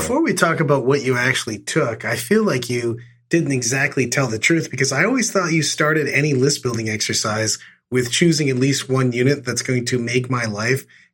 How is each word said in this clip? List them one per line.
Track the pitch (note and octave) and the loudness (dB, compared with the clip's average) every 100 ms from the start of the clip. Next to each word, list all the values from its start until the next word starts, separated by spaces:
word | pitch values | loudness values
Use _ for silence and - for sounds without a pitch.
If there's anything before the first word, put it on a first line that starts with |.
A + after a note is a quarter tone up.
| - | 2
before | C4 | 0
we | D#4+ | 0
talk | - E3+ D3+ | 2 0 2
about | D3 C#3 | 2 2
what | A#2+ C#3+ | 2 0
you | B2+ B2 | 0 0
actually | B2+ B2 - G#2 | 0 -2 -4 -8
took, | - D#3+ C3 A2 | -4 -2 -2 -4
I | G#2+ A#2 | -6 -6
feel | - G#3 | 0 2
like | G#3 C3 B2 | 2 0 -2
you | A#2+ A#2+ A2+ - _ _ | -2 -2 -6 -10 _ _
didn't | E3+ C#3+ | -2 0
exactly | C3 B2 C3+ C#3+ C#3 A#2+ | -2 -2 0 0 0 0
tell | C#3+ - | 0 -2
the | G#2+ | 0
truth, | - E3 - | 2 2 0
because | C3 C3 | -2 -2
I | C3+ | 0
always | F#3+ C4 - | 0 0 0
thought | G3 F3 | 0 2
you | D#3+ | 2
started | C#3+ - D3+ D#3 C#3+ | 0 0 0 2 0
any | C#3 D3+ | 0 2
list | C3 C#3 C#3+ | 2 2 0
building | B2+ A2+ A2 | -4 -4 -4
exercise | G#2+ - G#2+ A2 A2 A2 - - - _ | -4 -2 -2 -2 -2 -2 -4 -10 -20 _
with | B2 A#2+ | -2 0
choosing | - E3+ D3+ C#3+ | 2 4 4 0
at | B2 | 2
least | C3+ C3+ - | 2 0 0
one | C3 B2+ | 0 2
unit | A#2+ B2+ C#3+ | 2 2 2
that's | - A2+ | -2 -4
going | - B2+ | -2 -2
to | A#2+ B2 | 0 -2
make | A#2 B2+ B2 | 0 -2 0
my | B2 | -2
life | A2+ G#2 A2+ C3 - - _ | -2 -2 0 0 -2 -20 _